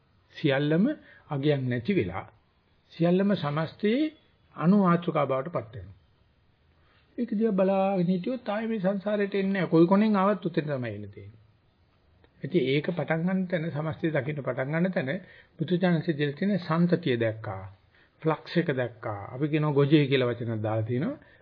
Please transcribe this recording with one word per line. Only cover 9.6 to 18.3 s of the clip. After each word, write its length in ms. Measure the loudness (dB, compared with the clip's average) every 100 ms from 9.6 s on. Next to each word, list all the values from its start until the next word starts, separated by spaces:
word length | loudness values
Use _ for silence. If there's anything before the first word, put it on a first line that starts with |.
| 2
කොයි 160 | 6 6
කොනෙන් 300 | 6 4 4
ආවත් 300 | 2 0 -2
උතෙන් 200 | -4 -4
තමයි 260 | -6 -6
එන්න 160 | -8 -14
තියෙන්නේ. 340 | -16 -20 -20 _ _ _ _ _ _ _ _ _ -12
ඉතින් 200 | -2 0
ඒක 240 | 2 0 0
පටන් 320 | -4 -2 -2
ගන්න 200 | 0 -2 -2
තැන, 200 | -4 -4
සමස්තය 440 | -4 -6 -4 -2
දකින්න 300 | -2 -2 -6
පටන් 280 | -6 -4 -2
ගන්න 220 | 0 0
තැන 180 | -2 -4 -6 -8 -20 -18
බුදුචානන්සේ 640 | -8 -2 0 2 2 0 -2
දෙල 160 | -2
තියෙන 260 | -2 -2 -2
සන්තතිය 580 | 0 2 2 2 0 0
දැක්කා. 480 | 0 -2 -8 -10 -12 -20 _ _ _ _
ෆ්ලක්ස් 340 | -4